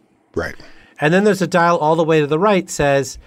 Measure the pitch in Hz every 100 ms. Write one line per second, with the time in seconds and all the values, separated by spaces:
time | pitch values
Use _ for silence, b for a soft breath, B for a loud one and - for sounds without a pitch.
0 | _ _ _ - 76 - B B B B
1 | 147 180 208 190 175 180 170 175 151 165
2 | 160 160 143 156 202 202 185 - 147 139
3 | 127 -